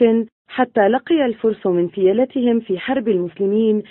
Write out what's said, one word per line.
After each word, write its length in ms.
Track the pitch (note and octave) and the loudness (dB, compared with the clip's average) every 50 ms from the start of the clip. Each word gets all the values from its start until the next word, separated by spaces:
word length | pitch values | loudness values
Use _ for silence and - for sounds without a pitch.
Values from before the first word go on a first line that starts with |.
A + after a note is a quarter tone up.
| B3 A3+ A3+ A3+ A3 - _ _ _ | 2 2 2 0 -2 -4 _ _ _
حتى 400 | - - - B3+ B3 - A#3 G3+ | -10 -6 -4 -4 -2 0 2 2
لقي 380 | G3+ A#3 C4 - - E4+ D#4 C#4 | 2 2 0 -2 0 0 0 0
الفرس 420 | B3 A3 - - A3 G#3 - - | -2 -4 -2 -2 -4 -2 -2 -2
من 200 | G3 F3+ F3 F3 | -2 0 0 -2
فيلتهم 720 | E3+ - G3+ F#3+ F#3 G3+ A3+ C4 C4 - C#4 A#3+ A#3+ A#3 A#3 | -2 -2 0 0 2 2 2 0 -2 -2 -2 0 0 0 0
في 200 | A3+ - F#3+ F3 | -2 -4 -6 -6
حرب 280 | - - C4 C4+ G#3 | -4 -4 -4 -4 -2
المسلمين 760 | A3+ G3+ F3+ F3 E3+ - - G3 G3 G3+ A3 A3+ A3 G#3+ G#3+ G3+ - | -2 -2 -2 -2 -4 -6 -4 -2 -2 0 0 2 2 0 0 -2 -8